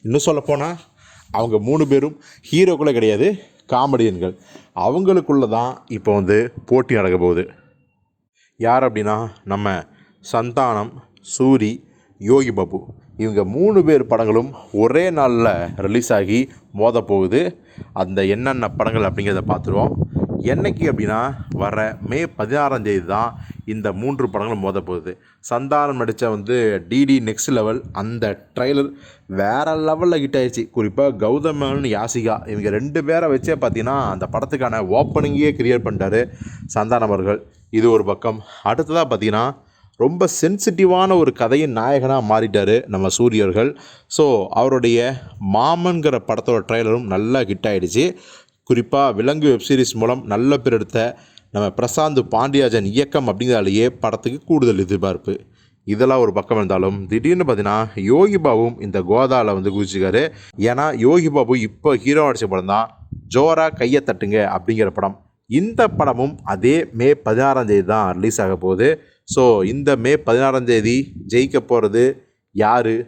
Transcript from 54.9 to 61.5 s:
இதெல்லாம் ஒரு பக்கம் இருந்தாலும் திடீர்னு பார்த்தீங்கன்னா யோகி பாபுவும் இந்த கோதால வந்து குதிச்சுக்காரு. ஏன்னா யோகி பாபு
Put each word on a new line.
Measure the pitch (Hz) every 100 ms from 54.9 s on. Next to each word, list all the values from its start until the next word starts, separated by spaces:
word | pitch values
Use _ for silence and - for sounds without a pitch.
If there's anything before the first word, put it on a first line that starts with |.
| 98 95 87 - 98 - _ _ _ -
இதெல்லாம் | 104 127 131
ஒரு | 113
பக்கம் | 98 - 110
இருந்தாலும் | 98 95 95 101 92
திடீர்னு | 113 139 180 156
பார்த்தீங்கன்னா | 107 101 107 110 107 98
யோகி | 143 202 196
பாபுவும் | 151 113 117 117
இந்த | 104 95 90
கோதால | 113 131 127 107 98
வந்து | 98 98
குதிச்சுக்காரு. | 95 95 95 107 156 - - - 110
ஏன்னா | 127 156 123 120
யோகி | 175 160 143
பாபு | 117